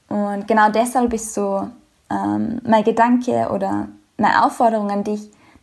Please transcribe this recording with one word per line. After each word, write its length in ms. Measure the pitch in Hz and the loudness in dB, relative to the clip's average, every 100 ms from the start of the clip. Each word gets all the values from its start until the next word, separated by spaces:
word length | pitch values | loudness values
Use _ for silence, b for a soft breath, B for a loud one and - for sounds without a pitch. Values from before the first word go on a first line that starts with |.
| - | -8
Und 380 | 208 202 202 202 | -4 -4 -4 0
genau 220 | 220 214 | 4 4
deshalb 440 | 220 240 254 240 | 4 0 2 0
ist 200 | 226 - | -2 -6
so, 360 | - 202 196 196 - _ _ - | -4 -2 -4 -6 -12 _ _ -8
ähm, 500 | 202 202 208 - - - | -4 -2 -2 -2 -4 2
mein 180 | 220 | 2
Gedanke 680 | 214 226 233 247 247 117 - | 4 2 4 2 2 0 0
oder 340 | 196 190 104 104 - _ - | -2 -2 -4 -6 -12 _ -2
meine 280 | 214 - 247 | 2 4 2
Aufforderung 440 | - 240 220 208 | 2 0 0 -2
an 120 | 202 | -4
dich, 280 | 208 208 214 b b b | -4 -6 -10 b b b